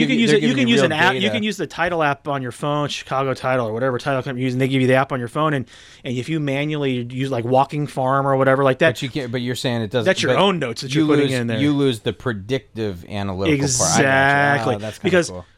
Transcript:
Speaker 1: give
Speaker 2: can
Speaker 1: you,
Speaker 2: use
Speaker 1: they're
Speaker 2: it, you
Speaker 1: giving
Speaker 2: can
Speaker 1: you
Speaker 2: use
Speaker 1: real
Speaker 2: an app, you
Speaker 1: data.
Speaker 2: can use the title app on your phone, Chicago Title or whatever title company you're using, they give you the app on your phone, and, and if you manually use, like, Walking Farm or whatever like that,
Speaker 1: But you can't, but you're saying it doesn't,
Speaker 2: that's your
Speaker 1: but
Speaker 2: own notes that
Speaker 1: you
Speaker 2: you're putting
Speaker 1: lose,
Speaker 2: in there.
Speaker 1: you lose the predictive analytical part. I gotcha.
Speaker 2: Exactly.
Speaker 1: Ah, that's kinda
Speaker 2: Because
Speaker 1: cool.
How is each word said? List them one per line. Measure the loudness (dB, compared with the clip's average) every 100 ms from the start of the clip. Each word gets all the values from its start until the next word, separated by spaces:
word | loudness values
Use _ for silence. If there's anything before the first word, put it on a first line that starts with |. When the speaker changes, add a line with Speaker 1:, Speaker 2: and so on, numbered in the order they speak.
Speaker 1:
give | 2
Speaker 2:
can | 2
Speaker 1:
you, |
Speaker 2:
use | 4
Speaker 1:
they're | 4
Speaker 2:
it, |
you | 4
Speaker 1:
giving | 2
Speaker 2:
can | 4
Speaker 1:
you |
Speaker 2:
use | 4
Speaker 1:
real | 4
Speaker 2:
an | 4
app, | 2
you | 2
Speaker 1:
data. | 0
Speaker 2:
can | 0
use | -2 -4
the | -6
title | -4 -2 2
app | 0 0 -4
on | -4
your | -6
phone, | -6 -4 -2 -2
Chicago | -6 -4 -2 -2
Title | -2 0 0 0
or |
whatever | -2 -2 -2
title | -2 -4
company | -4 -4
you're | -2
using, | 0
they | 0
give | 2
you | 4
the | 2
app | 2
on | -4
your | -6
phone, | -2 -2
and, | -2 -6 -14 -20 -14
and | -8
if | -6 -4
you | -4
manually | -2 -2 -2 -2 -2 -2 -6
use, | -6 -4
like, | -2
Walking | 2 2 2 -2 -4
Farm | -2 0 2 2
or | 2
whatever | 4 4
like | 4 4
that, | 2 2
Speaker 1:
But |
you | -4
can't, | -6 -4
but | -4
you're | -4
saying | -4 -2 -2
it | -2
doesn't, | 0 0
Speaker 2:
that's | 2
your | 2
Speaker 1:
but | 4
Speaker 2:
own | 2 2
notes | -4 -6
that | -4
Speaker 1:
you | 0 2
Speaker 2:
you're | 4
putting | 2
Speaker 1:
lose, | 0
Speaker 2:
in | -2
there. | 0
Speaker 1:
you | 0
lose | 2 0 0
the | -4
predictive | -4 -6 -6 -4 -6 -6 -6 -6 -6 -8
analytical | -6 -6 -2 0 0 0
part. |
I | 0 2
gotcha. | 2
Speaker 2:
Exactly. | 4 4 4 4 2 0 -2
Speaker 1:
Ah, | -4
that's | -6 -6
kinda | 0
Speaker 2:
Because | 2 0
Speaker 1:
cool. | -6 -16